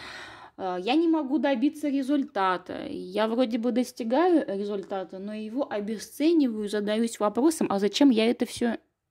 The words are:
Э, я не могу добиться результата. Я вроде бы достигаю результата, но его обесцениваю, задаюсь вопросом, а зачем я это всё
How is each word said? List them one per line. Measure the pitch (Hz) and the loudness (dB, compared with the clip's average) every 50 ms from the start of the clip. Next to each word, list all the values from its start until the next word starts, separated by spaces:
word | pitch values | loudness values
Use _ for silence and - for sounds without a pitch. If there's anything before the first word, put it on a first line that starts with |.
| - - - - - - - - - - _ - | -16 -16 -14 -16 -16 -16 -18 -20 -20 -20 _ -8
Э, | 196 185 180 180 | -6 -6 -4 -4
я | 185 214 254 | -2 0 2
не | 320 349 330 | 2 4 4
могу | 320 311 294 247 269 302 | 2 2 0 0 -2 0
добиться | 240 277 277 226 240 294 302 - - 294 | 2 2 2 2 0 0 0 -2 -4 -2
результата. | 269 277 269 240 294 294 269 - - 202 190 185 180 175 180 - - - - - | -2 -2 0 0 0 0 0 -2 -2 0 0 0 0 -2 -4 -8 -10 -8 -8 -8
Я | - 180 180 180 185 202 214 220 | -8 -10 -10 -6 -2 -2 0 0
вроде | 226 233 254 220 226 254 | 2 0 0 0 0 -2
бы | 220 247 | -2 0
достигаю | 233 247 247 240 - - 247 226 240 277 339 370 349 294 - - | 0 0 -2 -2 -4 -8 -4 0 2 2 4 4 4 4 2 0
результата, | 196 196 208 202 208 196 185 - 202 190 190 - - 185 | -4 -4 -4 -4 -4 -6 -6 -6 -6 -8 -8 -8 -10 -12
но | 196 208 214 | -10 -10 -8
его | 214 214 214 220 262 285 - | -8 -10 -8 -6 -6 -4 -4
обесцениваю, | - 214 208 208 226 196 - - - - 285 320 349 320 285 247 220 214 214 202 | -4 -6 -4 -4 -6 -8 -8 -14 -6 0 2 4 4 4 4 2 0 -2 -4 -2
задаюсь | 214 208 208 202 214 220 233 226 - - | -2 -2 0 0 0 0 0 -2 0 0
вопросом, | 208 208 208 240 247 330 320 - 202 - | 0 0 2 4 2 2 4 2 0 0
а | 185 196 | 2 2
зачем | 196 202 - - 294 285 | 0 0 4 6 6 6
я | 240 214 220 | 6 6 4
это | 233 247 - 240 | 2 2 0 -2
всё | - - - 247 233 220 - - _ _ _ _ _ | -4 -2 -2 -2 -2 -2 -4 -10 _ _ _ _ _